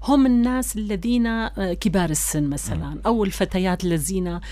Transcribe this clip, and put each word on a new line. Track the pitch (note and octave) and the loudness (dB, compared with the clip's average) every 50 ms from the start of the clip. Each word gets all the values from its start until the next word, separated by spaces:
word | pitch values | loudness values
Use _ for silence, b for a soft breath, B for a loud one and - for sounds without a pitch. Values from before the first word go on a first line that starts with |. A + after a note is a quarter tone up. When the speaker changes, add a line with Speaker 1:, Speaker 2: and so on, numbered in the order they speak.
| B | B
Speaker 1:
هم | B3 C#4+ C#4 C4 | 2 4 6 6
الناس | B3+ B3 A#3+ A#3 B3+ B3+ B3+ B3+ - - | 6 6 4 4 2 2 0 -2 -4 -4
الذين، | G#3+ G#3+ G#3 G#3 F3+ F3+ A#3 B3 A#3+ A#3 | -6 -4 -4 -4 -2 0 0 2 2 2
آه، | A#3 A3+ A3+ A3+ - - G3+ G3 F3+ F3 | 2 0 -2 -4 -4 -4 -4 -2 -2 -2
كبار | - - G3+ E3 F#3+ F3 D#3 | 0 0 2 2 2 2 2
السن | D#3 - - - - D3+ D3 C#3 | 0 -2 -2 -2 -2 0 0 0
مثلًا، | C#3+ C#3+ - - F#2 D#2+ E2 C#3+ | -2 -4 -4 -4 -4 -4 -4 -6
Speaker 2:
مم. | D3+ - - | -6 -4 0
Speaker 1:
أو | A3 A#3+ A3 G#3 | 0 2 2 0
الفتيات | F#3+ - - F#3+ - - F#3 F#3 F#3 F3+ F3 F3+ | 0 0 -2 -2 0 0 0 0 0 0 0 0
الذين | F3 E3+ D#3 C#3 D#3 F#3+ F#3 F3+ F3 E3+ F3 B B | 0 0 0 0 -2 -2 -2 -2 -4 -4 -6 B B